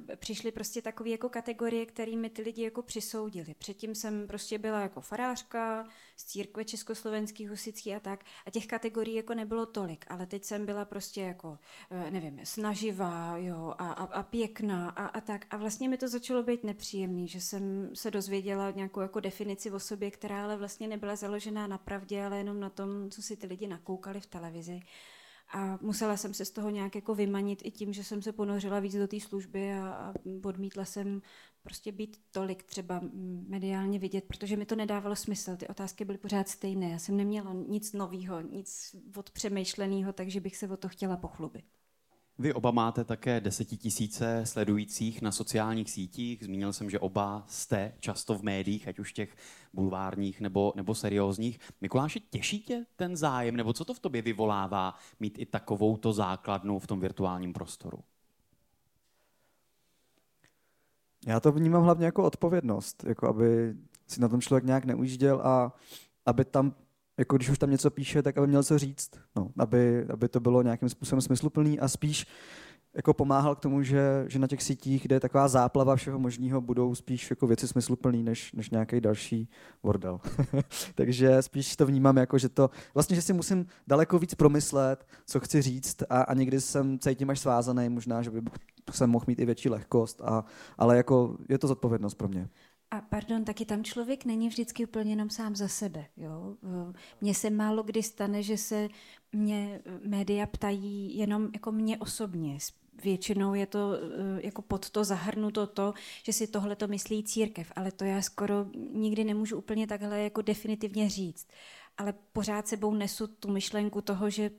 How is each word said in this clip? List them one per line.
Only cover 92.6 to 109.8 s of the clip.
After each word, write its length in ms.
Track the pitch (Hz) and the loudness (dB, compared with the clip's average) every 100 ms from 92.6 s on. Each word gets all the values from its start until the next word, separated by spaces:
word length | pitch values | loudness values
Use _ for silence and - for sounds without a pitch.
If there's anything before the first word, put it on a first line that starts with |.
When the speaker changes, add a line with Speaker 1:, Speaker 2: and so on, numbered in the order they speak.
| _ _ _ | _ _ _
Speaker 1:
A 100 | 214 | -10
pardon, 440 | 214 214 214 226 220 | -6 -6 -2 -2 -2
taky 200 | 214 214 | -4 -4
tam 180 | 208 | -4
člověk 420 | 220 247 233 269 247 | -4 -6 -4 -4 -2
není 240 | 220 226 | -2 0
vždycky 360 | 226 233 - 226 | -2 -4 -4 -4
úplně 260 | 220 214 | -2 0
jenom 180 | 214 214 | 0 -2
sám 260 | - 220 202 | -4 -6 -4
za 120 | 196 | -4
sebe, 380 | - 202 160 147 - | -2 -4 -6 -12 -12
jo? 380 | 156 156 190 208 190 180 175 180 - - | -10 -8 -10 -10 -8 -6 -6 -12 -20 -4
Mně 120 | 208 | 0
se 160 | 196 214 | 2 2
málo 340 | 208 214 214 | 2 2 0
kdy 200 | 214 220 | 0 -2
stane, 400 | 214 - 208 208 | -4 -4 -2 -2
že 140 | 202 214 | -2 -2
se 300 | - 214 208 - - - _ | -2 -2 -4 -6 -20 -20 _
mě 500 | 214 208 208 202 196 - 185 208 | 0 0 0 -2 -8 -12 -10 -2
média 400 | 202 196 202 208 | -2 0 0 -2
ptají 720 | - 202 202 202 202 196 208 | -2 -2 -2 -4 -6 -6 -2
jenom 320 | 202 214 214 | 0 0 -2
jako 180 | 214 220 | -4 -4
mě 260 | 214 220 220 | 0 0 0
osobně. 640 | 220 - 208 175 151 143 | -4 -6 -4 -4 -4 -4
S-, 120 | - - _ - | -8 -12 _ -6
většinou 500 | 202 185 - 196 196 | -2 -2 0 0 2
je 120 | 202 196 | 0 0
to, 280 | 208 202 | -2 0
eh, 480 | 185 165 - 196 190 208 | -2 -4 -6 -4 -4 -6
jako 160 | - | -8
pod 280 | - 196 - | -6 -6 -2
to 140 | 214 | -2
zahrnuto 640 | 202 185 185 208 214 214 208 | 0 0 -2 -2 -2 -2 -2
to, 260 | 202 202 208 - - | 0 -2 -2 -12 -10
že 100 | - | -4
si 140 | 214 220 | -2 -2
tohleto 400 | 214 208 202 208 | -2 -2 -2 -4
myslí 360 | 202 - 214 | -4 -2 -4
církev, 480 | 214 220 214 196 165 - | -2 0 0 -2 -10 -6
ale 160 | 190 | -6
to 120 | 190 | -4
já 180 | 196 196 | -2 0
skoro 440 | 190 - 202 202 202 - - | -2 -2 0 0 -2 -6 -6
nikdy 300 | 214 214 214 | -2 0 0
nemůžu 340 | 220 208 214 208 | 0 0 -2 -4
úplně 300 | 202 214 | -4 -2